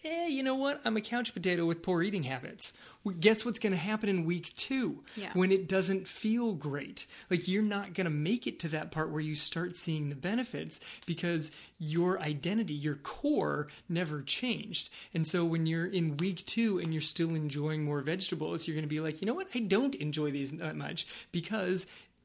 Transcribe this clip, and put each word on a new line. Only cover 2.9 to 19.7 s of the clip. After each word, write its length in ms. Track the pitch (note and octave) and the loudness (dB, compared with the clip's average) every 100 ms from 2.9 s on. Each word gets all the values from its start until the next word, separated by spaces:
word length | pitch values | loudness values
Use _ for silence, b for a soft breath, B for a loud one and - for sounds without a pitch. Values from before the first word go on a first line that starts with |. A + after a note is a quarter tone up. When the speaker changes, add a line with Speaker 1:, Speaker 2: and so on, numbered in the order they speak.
| B | B
Speaker 1:
Well, 140 | G3+ F3 | -4 6
guess 260 | F3+ A3 | 6 6
what's 140 | A#3+ - | 2 0
gonna 160 | G#3+ F3+ | 2 2
happen 320 | F3 G#3+ G#3 | 0 0 2
in 160 | F#3+ | 2
week 280 | E3 F3 D3+ - | 2 0 -4 -6
two 460 | - C4+ G#3+ - - - | -2 0 0 -2 -10 -8
Speaker 2:
Yeah. 140 | G3+ | -2
Speaker 1:
when 160 | F3 F#3 | 4 6
it 160 | F#3+ F3 | 6 4
doesn't 380 | F#3+ F3+ F#3+ F#3 | 2 4 2 -2
feel 480 | - G#3+ A3+ A#3+ | -4 0 2 2
great? 520 | F3+ D3+ C#3 C#3 - - B B | 0 -2 -4 -6 -12 -14 B B
Like, 200 | F3+ F3+ | 0 2
you're 140 | F#3+ | 2
not 300 | G#3+ G3+ G3 | 4 0 -4
gonna 160 | F3 F3 | -2 0
make 360 | D3 D3+ A#3+ - | 2 2 0 -2
it 140 | - | -4
to 80 | E3 | -4
that 240 | D3+ D#3+ | -4 -4
part 180 | D#3+ D#3+ | -2 -2
where 100 | D3+ | -2
you 140 | D#3 | -2
start 420 | D3+ - E3 F3+ F3 | 0 0 0 -4 -2
seeing 320 | - D#3 D3 | -2 0 -2
the 40 | |
benefits 640 | C#3 E3+ A3+ A#3+ - D#3+ - B B - | -2 -2 -2 -2 -6 -6 -10 B B -6
because 440 | E3 F3 E3+ D3+ B B _ | -2 0 0 -2 B B _
your 420 | D#3 D#3+ F3+ F#3+ | -2 2 4 2
identity, 540 | D3+ D3+ E3 G#3 G3 | 0 -2 0 0 0
your 220 | D3 D3+ D3 | -2 -2 -2
core 680 | - - C#4+ C#4+ D3+ D3 D3 B - | -6 -2 2 2 2 0 -4 B -4
never 340 | E3+ F3 D3+ | -2 0 -4
changed. 680 | C#3 - B3 F#3 - - - B B | -4 -2 0 -2 -4 -6 -6 B B
And 140 | - D#3+ | 0 2
so 180 | F#3 | 2
when 220 | E3+ E3 D#3+ | 2 2 2
you're 200 | E3 F3 | 2 0
in 300 | G3 E3 C#3+ | 2 0 2
week 280 | F#3 F3 - | 0 -2 -4
two 320 | - A#3 F#3 | 2 2 2
and 140 | E3 | 0
you're 60 | D#3 | 0
still 340 | D#3 - E3 | 0 0 0
enjoying 500 | D#3+ D3+ C#3+ D3 D#3 | 2 0 0 0 0
more 160 | D3 D3 | 0 0
vegetables, 640 | C#3 F3+ - D#3+ D#3 E3+ D#3+ | 0 -2 -2 -2 -2 -2 -2
you're 80 | D#3 | -2
gonna 100 | D3+ | -2
be 140 | D3+ | -2
like, 200 | D#3+ D#3 | -2 -2
"You 60 | G3 | -2
know 80 | |
what? 140 | D#4 F#4+ | -2 -2
I 40 | - | -2
don't 340 | G#3+ | 2